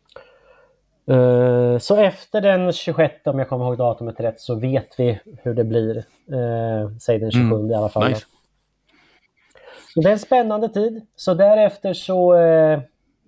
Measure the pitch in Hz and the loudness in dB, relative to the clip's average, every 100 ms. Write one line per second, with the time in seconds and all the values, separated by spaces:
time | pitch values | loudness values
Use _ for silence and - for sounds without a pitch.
0 | _ - - _ _ _ _ _ _ _ | _ -20 -20 _ _ _ _ _ _ _
1 | - 131 127 123 123 123 120 120 - 208 | -2 2 4 2 2 2 0 -2 0 2
2 | 196 190 - 214 196 185 180 170 - 165 | 2 0 -6 -2 0 0 0 -4 -6 -2
3 | 151 - - 135 127 127 123 123 120 113 | -2 -2 -6 -4 -4 -4 -4 -2 -2 -2
4 | 117 - 117 113 - 117 127 135 - - | -8 -6 -8 -8 -8 -6 -2 -4 -6 -4
5 | 123 104 - 160 123 117 110 113 110 113 | -2 -4 -10 -12 -8 -6 -2 -2 -2 -6
6 | - _ - 131 120 117 113 110 104 110 | -10 _ -10 -6 -6 -4 -4 -6 -8 -10
7 | - 113 110 120 113 110 107 110 107 107 | -4 -2 0 0 0 0 -2 -4 -4 -2
8 | 113 110 - _ _ _ _ _ _ _ | -2 -4 -10 _ _ _ _ _ _ _
9 | _ _ _ _ _ _ - - - - | _ _ _ _ _ _ -20 -20 -8 0
10 | 170 208 - 254 220 214 220 220 220 226 | 2 0 0 0 0 -2 -4 -4 -4 -6
11 | - - - 175 202 214 208 202 196 175 | -18 -8 -2 2 4 4 2 0 -8 -6
12 | - 185 180 175 165 160 156 151 131 _ | -4 2 4 6 6 6 4 2 -4 _
13 | _ _ | _ _